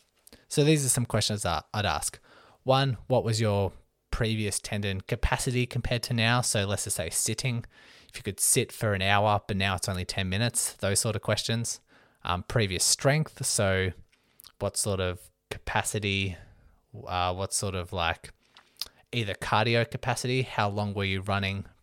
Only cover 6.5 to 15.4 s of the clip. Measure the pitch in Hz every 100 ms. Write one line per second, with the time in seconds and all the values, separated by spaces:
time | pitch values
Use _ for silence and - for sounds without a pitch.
6.5 | 107 98 98 104 - 82 - - 107 131
7.5 | 117 - - - - - - 101 - -
8.5 | 131 110 - 110 95 98 101 107 104 -
9.5 | 95 98 92 - 92 90 98 92 98 117
10.5 | - - - 98 101 113 104 - 107 -
11.5 | 117 113 - _ _ _ _ - 90 -
12.5 | 120 98 87 - - 135 151 151 - -
13.5 | - 98 95 92 - - _ _ _ -
14.5 | - 101 - 110 95 90 87 - _